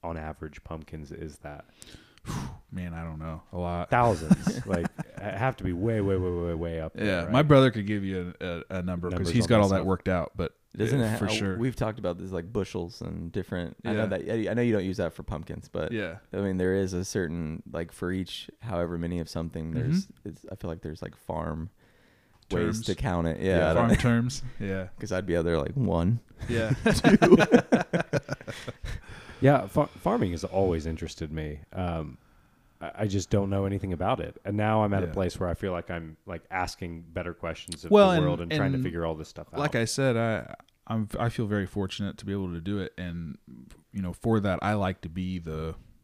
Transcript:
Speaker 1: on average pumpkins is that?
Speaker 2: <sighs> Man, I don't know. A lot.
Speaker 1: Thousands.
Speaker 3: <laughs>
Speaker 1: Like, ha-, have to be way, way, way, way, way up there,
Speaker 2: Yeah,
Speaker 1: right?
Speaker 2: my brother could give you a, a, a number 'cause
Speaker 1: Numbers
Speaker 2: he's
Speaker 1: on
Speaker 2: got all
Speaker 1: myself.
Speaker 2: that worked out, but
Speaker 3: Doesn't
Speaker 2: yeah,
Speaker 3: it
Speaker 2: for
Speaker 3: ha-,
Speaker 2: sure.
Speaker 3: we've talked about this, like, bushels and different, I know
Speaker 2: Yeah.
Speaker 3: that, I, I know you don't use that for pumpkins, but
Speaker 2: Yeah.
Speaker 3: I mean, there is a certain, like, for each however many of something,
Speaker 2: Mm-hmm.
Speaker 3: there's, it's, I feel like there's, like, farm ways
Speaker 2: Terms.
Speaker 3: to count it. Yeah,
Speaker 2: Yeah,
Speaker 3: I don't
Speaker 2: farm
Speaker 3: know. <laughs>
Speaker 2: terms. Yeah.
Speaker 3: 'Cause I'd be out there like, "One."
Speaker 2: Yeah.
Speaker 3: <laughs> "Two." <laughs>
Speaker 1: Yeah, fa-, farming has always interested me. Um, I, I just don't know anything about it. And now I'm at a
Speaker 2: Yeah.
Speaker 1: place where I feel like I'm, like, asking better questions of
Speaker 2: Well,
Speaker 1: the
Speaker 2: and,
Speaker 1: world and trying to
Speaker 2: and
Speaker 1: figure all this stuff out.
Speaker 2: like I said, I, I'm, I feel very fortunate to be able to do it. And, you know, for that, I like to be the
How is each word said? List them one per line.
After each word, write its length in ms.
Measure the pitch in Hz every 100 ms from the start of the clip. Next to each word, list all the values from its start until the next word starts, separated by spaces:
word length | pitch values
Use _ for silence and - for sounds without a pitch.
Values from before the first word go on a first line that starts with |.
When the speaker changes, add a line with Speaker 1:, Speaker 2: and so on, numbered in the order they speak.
Speaker 1:
on 140 | 85 82
average 440 | 78 78 78 -
pumpkins 480 | - 80 78 78 71
is 260 | 82 80 76
that? 280 | 76 71 - _ - - - - -
Speaker 2:
<sighs> 460 | - - - -
Man, 220 | 95 87 82
I 80 |
don't 160 | 82 78
know. 240 | 80 80 -
A 40 | 90
lot. 320 | 87 87 87
Speaker 1:
Thousands. 760 | 123 120 90 78 - - 233 -
Speaker 3:
<laughs> 0 |
Speaker 1:
Like, 220 | 90 85 - - -
ha-, 80 | 104 95
have 180 | 131 -
to 60 |
be 100 | 92
way, 280 | 87 107 110
way, 160 | 98 95
way, 120 | 92
way, 220 | 87 85 82
way 260 | 85 82
up 120 | 80 -
there, 100 | 107
Speaker 2:
Yeah, 180 | 90 85
Speaker 1:
right? 60 |
Speaker 2:
my 120 | 151
brother 260 | 151 143 131
could 160 | 113 101
give 180 | 104
you 300 | 98 95 90 -
a, 40 | 90
a, 180 | 85 - 95
a 40 |
number 280 | 90 90 87
'cause 100 | 90
Speaker 1:
Numbers 100 | 90
Speaker 2:
he's 100 | 101
Speaker 1:
on 60 | 95
Speaker 2:
got 60 | 113
all 60 | 98
Speaker 1:
myself. 120 | 95
Speaker 2:
that 40 | 87
worked 240 | 92 -
out, 220 | 92 78 -
but 200 | 85 _ _ -
Speaker 3:
Doesn't 240 | 110 135
Speaker 2:
yeah, 140 | 113 107
Speaker 3:
it 40 |
Speaker 2:
for 80 | 104
Speaker 3:
ha-, 40 |
Speaker 2:
sure. 240 | 110 101 92
Speaker 3:
we've 180 | 127 117
talked 240 | 113 110
about 180 | 95 87
this, 140 | 92
like, 200 | 92 85
bushels 480 | 113 95 - 87 -
and 300 | 85 82 85
different, 460 | - 92 90 87 - -
I 80 |
know 60 | 107
Speaker 2:
Yeah. 60 | 107
Speaker 3:
that, 140 | 95 - 113 101
I, 20 |
I 40 | 113
know 80 |
you 100 | 120
don't 100 | 107 92
use 120 | 92
that 160 | 87
for 80 | -
pumpkins, 460 | - 85 80 - -
but 200 | 85 80
Speaker 2:
Yeah. 260 | 113 95 85 _
Speaker 3:
I 40 | 95
mean, 200 | 101 92
there 160 | 92 95
is 180 | 95
a 120 | 90 92
certain, 560 | 110 85 85 80 80 -
like, 200 | - 82
for 200 | - 90
each 380 | 92 90 - - -
however 380 | 113 90 87 85
many 220 | 85 87
of 100 | 78
something, 360 | - 82 82 80
Speaker 2:
Mm-hmm. 80 | 80
Speaker 3:
there's, 280 | 120 170 196 - 101
it's, 200 | - -
I 40 | -
feel 140 | 90
like 120 | 82
there's, 200 | - 78
like, 120 | - -
farm 540 | - 85 80 78 80 _ _ _ _ _ _ _ _
ways 120 | 90 85
Speaker 2:
Terms. 200 | 107 113
Speaker 3:
to 80 | 92
count 320 | 127 87 82
it. 120 | 80
Yeah, 200 | 95 87
Speaker 2:
Yeah, 120 | 78
Speaker 3:
I 20 |
don't 20 | 82
Speaker 2:
farm 140 | 117
Speaker 3:
know. 60 | -
<laughs> 140 | 123
Speaker 2:
terms. 340 | 117 123 - 127 -
Yeah. 280 | 101 95 92 -
Speaker 3:
'Cause 120 | 104
I'd 120 | 92 92
be 120 | 85
out 80 | 85
there 120 | 82
like, 140 | 71
"One." 460 | 139 113 87 87 117 - - -
Speaker 2:
Yeah. 220 | 117 110
Speaker 3:
<laughs> 120 | - 226
"Two." 440 | 196 - 196 220 175
<laughs> 40 | 208 - - - - 170 - 139 - 120 - - - - - - - - - -
Speaker 1:
Yeah, 260 | 131 139 -
fa-, 220 | - 143 -
farming 340 | - 233 113
has 120 | 85
always 420 | - 95 98 82 78
interested 460 | 80 80 - 80
me. 300 | 78 78 73 80
Um, 460 | - 90 82 78 64 _ _ _ _ _ _
I, 120 | 82 -
I 80 | 107
just 240 | 98 92
don't 180 | 104 98
know 160 | 98 98
anything 260 | 98 95
about 280 | 87 92 131
it. 200 | - - -
And 100 | 101
now 280 | 107 110
I'm 100 | 104
at 80 | 98
a 40 | 87
Speaker 2:
Yeah. 60 |
Speaker 1:
place 260 | 80 90 -
where 100 | 90
I 60 | 85
feel 160 | 98
like 180 | 87 85
I'm, 260 | 87 80 80 -
like, 160 | 87 _
asking 540 | 92 90 - 90 82 85
better 220 | 87 87
questions 500 | 85 85 80 - 85
of 60 | -
Speaker 2:
Well, 180 | 208 196
Speaker 1:
the 60 | 175
Speaker 2:
and, 80 | 151
Speaker 1:
world 160 | 170
and 100 | 170
trying 200 | 156 139
to 40 | 135
Speaker 2:
and 80 |
Speaker 1:
figure 200 | 127 85 82
all 100 | 80
this 140 | 78
stuff 180 | - 78
out. 80 | -
Speaker 2:
like 140 | 147
I 120 | 131 113
said, 300 | - 135 117
I, 380 | 113 107 - - - _ -
I'm, 200 | 113 104 -
I 100 | 120
feel 180 | - 110
very 180 | 104 95
fortunate 520 | - 95 - 101 -
to 60 | 101
be 60 |
able 200 | 98 92
to 80 | 85
do 160 | 82 101
it. 140 | 92 -
And, 380 | 90 85 82 - - 64 64 - _
you 100 | -
know, 100 | 92
for 260 | 85 117 113
that, 180 | 101 90
I 120 | 101 104
like 260 | 95 95
to 80 | 87
be 300 | 82 92 92
the 340 | 82 78 80 80 - -